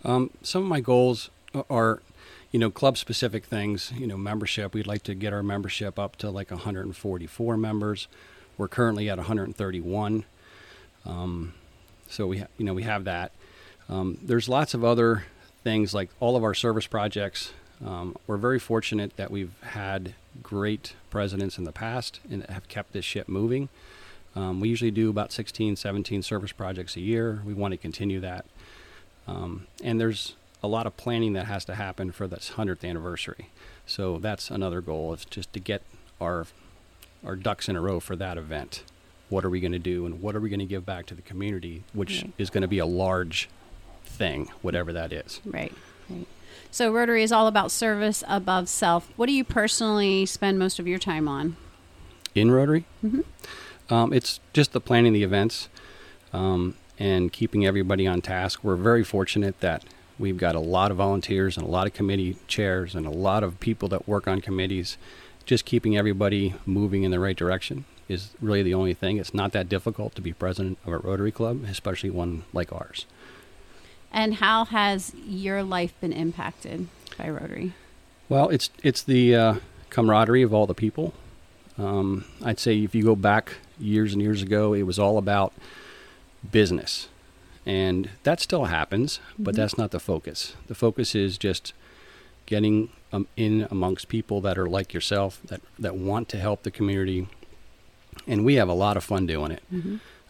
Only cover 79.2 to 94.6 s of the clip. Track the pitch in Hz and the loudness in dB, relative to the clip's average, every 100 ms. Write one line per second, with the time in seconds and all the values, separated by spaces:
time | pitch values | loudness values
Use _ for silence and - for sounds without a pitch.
79.2 | 120 117 113 113 - - - - 113 107 | 8 8 6 4 -4 -20 -4 2 6 8
80.2 | 110 127 120 107 104 107 110 - 165 - | 8 8 8 6 4 2 -2 0 -4 -6
81.2 | - - - - - - 101 101 98 95 | -20 -20 -20 -20 -16 -6 -2 2 2 0
82.2 | - - 120 110 123 107 104 117 110 107 | -4 -6 -4 0 4 4 4 4 6 6
83.2 | 101 107 - - - - 104 107 107 101 | 6 4 2 -12 -18 -8 2 4 4 2
84.2 | 104 104 95 104 107 101 95 92 101 107 | 2 0 2 4 4 2 2 2 4 4
85.2 | 98 101 98 - - - - - - - | 4 4 2 -2 -18 -20 -20 -20 -20 -20
86.2 | - - 98 110 98 85 - - - - | -20 -16 2 6 6 4 -2 -8 -10 -18
87.2 | - - - - - 95 95 90 95 - | -20 -20 -20 -10 -2 2 2 2 -2 -2
88.2 | 139 170 - 175 107 82 76 101 147 - | 0 0 0 0 2 0 2 0 0 -2
89.2 | - - 101 107 107 - 104 87 - 80 | -10 -4 -2 2 0 0 -2 -4 -2 -2
90.2 | - 76 - - - 117 117 104 113 110 | -2 -8 -10 -12 -14 0 2 2 0 2
91.2 | 98 95 101 92 - - - - - - | 0 0 -2 -2 -6 -16 -20 -20 -20 -20
92.2 | - - - 107 107 107 113 - - 101 | -20 -20 -2 2 4 4 2 -6 -6 -4
93.2 | 101 - 110 110 110 98 92 95 - 113 | -4 0 2 2 0 0 0 -2 -2 -4
94.2 | - 101 95 90 | -2 -2 0 0